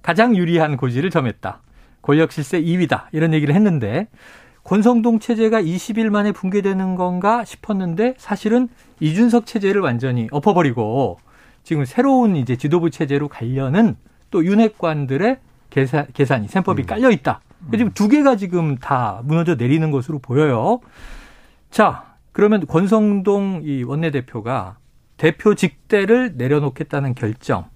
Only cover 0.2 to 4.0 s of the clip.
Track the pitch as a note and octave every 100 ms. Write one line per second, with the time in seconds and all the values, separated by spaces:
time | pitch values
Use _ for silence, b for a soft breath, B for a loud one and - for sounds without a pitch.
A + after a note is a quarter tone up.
0.2 | A#3+ G3+ E3+ E3+ D3+ C3+ C3 B2 F3+ D#3+
1.2 | B2+ - F#2+ - _ b b b - D3
2.2 | E3 - C#3+ F3+ E3 F3+ D#3+ B2+ - D#3
3.2 | E3 D#3 D3 E3+ G#3+ D#3+ G#2+ C3